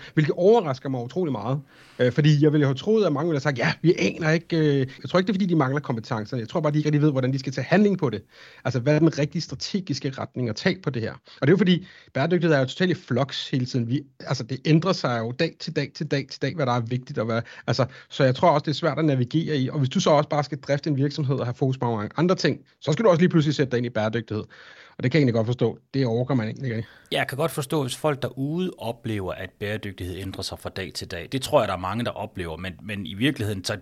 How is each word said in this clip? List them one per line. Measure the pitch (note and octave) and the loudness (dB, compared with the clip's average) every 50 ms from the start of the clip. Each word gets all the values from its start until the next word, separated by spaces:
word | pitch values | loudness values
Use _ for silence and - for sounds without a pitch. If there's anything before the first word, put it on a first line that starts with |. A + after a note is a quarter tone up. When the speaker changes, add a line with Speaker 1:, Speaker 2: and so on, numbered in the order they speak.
| - - - | -6 -2 0
Speaker 1:
hvilket | D#3+ D#3 - - | 0 2 2 2
overrasker | - E3+ G3+ A#3 A#3+ F3+ D3 C3 - - C#3 | 4 6 6 6 6 4 0 -4 -4 -4 -6
mig | C3 B2 A#2 | -6 -4 -6
utrolig | B2 - F3+ F#3 D3+ | -6 -4 -4 -2 -2
meget. | B2+ G#2+ G2+ B2 C3+ D3+ - _ _ - - - - - | -2 -4 -2 -2 -4 -4 -4 _ _ -20 -20 -12 -2 2
Øh, | B2 B2 | 2 2
fordi | A#2+ D#3+ D3 D#3 D3+ C#3+ | 4 4 6 6 6 8
jeg | D3+ D3+ | 6 6
ville | D3+ D3+ | 6 4
jo | C#3 C#3 | 4 4
have | C3 | 2
troet, | C3 - G#3 A3 A3 G3+ | 0 0 2 4 4 4
at | E3 | 2
mange | C#3+ C3+ D#3+ F3 | 2 0 0 0
ville | D#3 | 0
have | C#3 | 0
sagt, | - D3+ C3+ A#2 | 0 -2 0 0
"Ja, | A2 - - - | 0 0 0 2
vi | - E3 - - | 4 4 4 4
aner | - - - - E3 D#3 | 2 -2 0 0 0 0
ikke, | D#3+ E3+ - - E3+ D#3+ | 0 0 0 0 0 2
øh," | D#3 D3 C#3 C#3 C3 C3 - - | 4 4 4 2 0 -2 -4 -12
jeg | - C#3 | -8 0
tror | - F#3 | 2 2
ikke, | F#3 | 2
det | A3 | 2
er, | G3 | 0
fordi | F#3 G#3 | 0 2
de | F3 F3 | 2 4
mangler | D#3 C3+ A#2+ C#3 D3 | 2 2 2 0 -2
kompetencerne. | - - B2 A2+ G#2+ - B2 G#2+ G2+ - B2+ B2 | -2 -2 -4 -4 -4 -6 -6 -6 -4 -6 -6 -6
Jeg | A2 - | -6 -4
tror | - C#3+ | -4 -2
bare, | D3+ D3+ | 0 0
de | D3 D3+ | 0 2
ikke | D3 | 0
rigtig | D3+ D3+ D3 | 2 2 4
ved, | D3 D#3 | 4 4
hvordan | C3+ C3 B2 B2+ | 2 2 0 0
de | C3+ C3+ | -2 -2
skal | - C#3 | -4 -6
tage | C3 C#3 B2 | -6 -6 0
handling | - F3 G3 G#3 G3+ F#3+ F#3 | 2 4 4 6 4 2 2
på | D3+ A#2+ | -2 -2
det. | G#2 G2 - _ _ - - - - - - | -2 -4 -10 _ _ -20 -20 -20 -18 -6 -6
Altså, | B2 B2 B2 | -2 -2 0
hvad | A#2 D3 D3+ | 2 2 4
er | D3+ | 4
den | E3 D#3+ - - | 4 4 2 2
rigtige | D#3 - - E3+ | -4 -2 -2 -6
strategiske | - - C3+ - - - - G3 F#3 - C#3 - - C#3 | -8 -8 -10 -10 -10 -6 -6 -6 -4 -4 -6 -4 -4 -6
retning | C3 - G#2 - - B2+ B2+ G2+ | -6 -6 -10 -8 -6 -4 -4 -4
at | G#2+ | -4
tage | - - F#3+ G3+ F#3 | 0 0 0 0 0
på | - D3 | -4 -4
det | C3 A#2+ | -4 -4
her? | A2 - | -6 -6
Og | - - _ - - - | -8 -10 _ -18 -6 0
det | C3 C#3 | 4 4
er | |
jo | F#3+ | 6
fordi, | F#3+ G#3+ F3+ F3+ D#3 - - - - - - - | 6 6 4 4 2 0 -10 -20 -20 -18 -8 -4
bæredygtighed | C3 C#3+ E3 F3+ F3 E3+ E3 D3+ | -2 0 2 2 2 4 4 4
er | C3+ | 4
jo | C3 | 2
totalt | B2+ - - F#3 F#3 | 0 -2 -2 0 0
i | D3+ | 0
flux | - - - B2 B2+ C3+ - - - - - | -2 -2 -2 0 0 0 -2 -4 -10 -6 -2
hele | - C3 B2+ | -2 -2 -2
tiden. | B2 - B2+ A#2 A2+ | 0 -2 -2 -2 0
Vi, | B2+ D3 C3+ _ _ - | -2 -4 -4 _ _ -14
altså, | G3 - C#3+ B2+ A#2 | -6 -6 -6 -6 -4
det | A2+ C3 B2+ - | -8 -8 -6 2
ændrer | E3 D#3 E3 F3 G3 | 4 4 4 4 2
sig | F3+ - - C3+ A#2+ A#2 | -2 0 0 -2 -2 -2
jo | A2+ A#2 | -4 -4
dag | B2+ - E3 D#3+ - - | -2 -2 -2 -4 -4 -8
til | - E3 D#3 | -12 -6 -4
dag | D3 C#3 C3+ - | -4 -4 -4 -6
til | - E3 | -8 -4
dag | C#3+ D3 C#3 - - | -2 -2 -2 -4 -6
til | - - | -8 -6
dag, | C#3 C3+ F3+ | -6 -6 -2
hvad | E3 C#3 | -2 -2
der | B2 | 0
er | A#2+ B2 | 0 0
vigtigt | A2+ A2+ B2+ B2 B2+ - D3 B2+ | 0 -2 -4 -6 -6 -6 -6 -4
at | A2 A2+ | -2 -2
være. | A2+ A#2 - - - - - | -2 -4 -4 -6 -14 -10 -4
Altså, | - B2 - B2 - - - - _ | -4 0 0 0 -2 -4 -18 -20 _
så | - - C#3+ | 0 2 2
jeg | C3 C3 | 2 4
tror | - F#3 E3+ | 4 4 4
også, | C#3+ D3+ - | 4 4 0
det | D#3+ | -2
er | C#3+ | -4
svært | - E3+ D#3 C3 D3 | -2 -2 -2 0 0
at | E3 | 0
navigere | D3+ C3+ B2+ A#2+ B2 - D#3+ E3 D3 D3+ C3+ | 2 2 2 0 0 0 -2 0 0 -2 -2
i. | C3 B2 | -2 -2
Og | - D#3 | 0 0
hvis | C3+ C3 | 0 0
du | - G3 | 0 2
så | - F#3 | 4 4
også | D#3 C#3 C#3 - | 4 4 4 2
bare | D#3 D3 C#3+ | -2 -2 -2
skal | - D#3 C3+ | -4 -6 -10
drifte | - - C#3 D3 - E3 | -2 -2 -2 -2 0 -2
en | C#3+ | 0
virksomhed | C3 C#3 D3 C#3 D#3 C#3+ C3 C3+ | 0 0 -2 -2 -2 -2 -2 -2
og | A2+ A2+ | -2 -2
have | A#2+ A#2 | -4 -2
fokus | - C#3+ C3 C3 C3 | -2 0 -2 0 0
på | B2 A#2 A2+ | -2 -2 -2
mange | G#2 G#2 G#2+ - | -2 -4 -6 -2
andre | - E3 F3+ F#3 | 0 2 2 2
ting, | F#3 - D3+ A2+ - _ _ _ _ | 2 2 -2 -2 -2 _ _ _ _
så | - - | -4 -2
skal | D#3 - A3+ | -2 4 4
du | G3+ | 4
også | F3 D3+ | 6 6
lige | F#3 E3+ | 4 4
pludselig | D3+ E3 C#3+ D#3 C#3 | 4 4 2 2 2
sætte | - C#3 C3 | 0 0 0
dig | B2 | 0
ind | A#2+ B2 | -2 -2
i | A#2+ | -2
bæredygtighed. | - A2 G#2+ A2 A2+ A#2 G#2+ - G#2 G#2+ - - - - - - - - - - _ - | -2 -2 -2 0 -2 -4 -4 -4 -6 -6 -6 -8 -16 -20 -20 -20 -20 -20 -20 -20 _ -4
Og | - | -2
det | B2+ | 2
kan | E3 D#3+ | 4 4
jeg | |
egentlig | C#3 B2 A2 | 4 4 4
godt | A2+ A2 | 2 0
forstå. | A#2 B2 - A#2+ A2+ - - _ _ - | 0 0 0 0 -2 -2 -6 _ _ -2
Det | C3+ C3+ | -2 0
overgår | A#2 A2 A#2+ B2+ C3+ C#3+ | 0 0 -2 -2 0 0
man | A#2+ G#2+ A2 | -2 -2 -4
egentlig | B2 A#2 C3+ B2 A2 | -6 -8 -6 -6 -6
ikke. | A2+ G#2 - - - _ - | -6 -8 -10 -16 -20 _ -6
Speaker 2:
Jeg | - C#3+ C3 - | -4 -4 -4 -4
kan | C3 B2+ | -4 -4
godt | D#3+ D#3+ | -4 -4
forstå, | - D#3 C3+ - D#3 D3+ | -2 -6 -6 -2 -2 -2
hvis | C3+ B2 - | -2 -4 -6
folk | - - D3+ C#3+ C3+ | -4 -2 -2 -2 -2
derude | - A2 - C3 C3+ C#3+ D#3+ F3+ F#3 F#3 - - | -6 -8 -6 -6 -6 -4 -2 -4 -4 -4 -6 -6
oplever, | - A2+ A2+ - - A2+ G#2+ G2+ F#2 F2 | -8 -8 -8 -6 -6 -6 -6 -4 -4 -6
at | - - - - | -8 -8 -10 -14
bæredygtighed | _ - G#2 G2+ G#2+ G#2+ - G2+ F#2+ - F#2+ F2+ F2+ F#2 | _ -10 -8 -6 -6 -6 -8 -10 -10 -10 -10 -10 -8 -8
ændrer | F#2+ F#2+ - - | -10 -10 -8 -8
sig | F#2 - - - | -8 -10 -10 -10
fra | - F2+ | -12 -12
dag | - G2 F#2+ D#2+ - | -8 -8 -10 -8 -10
til | - G2 E2 | -12 -10 -10
dag. | F#2 E2+ E2 - | -10 -12 -10 -6
Det | C#3 C3+ | -6 -6
tror | B2+ - D3+ C#3 | -4 2 2 2
jeg, | A2 G2 | 4 2
der | F#2+ | -2
er | F2 | -4
mange, | F#2 F#2 G2+ A#2 A#2+ | -4 -4 -4 -4 -4
der | G#2+ | -6
oplever, | - - G#2 - - G2 E2+ E2 D#2+ | -6 -6 -10 -10 -8 -10 -8 -8 -8
men, | D#2+ F#2 F#2+ E2 D#2 | -8 -10 -12 -12 -12
men | E2 G#2 G#2 G2+ F#2+ | -12 -10 -10 -8 -8
i | B1 F#2+ | -8 -4
virkeligheden, | G2 B2 D3+ C#3 - G#2+ G#2 G2+ F#2+ - | -2 -2 -2 0 -2 -4 -4 -4 -6 -6
så | - G#2+ F#2 | -6 -8 -8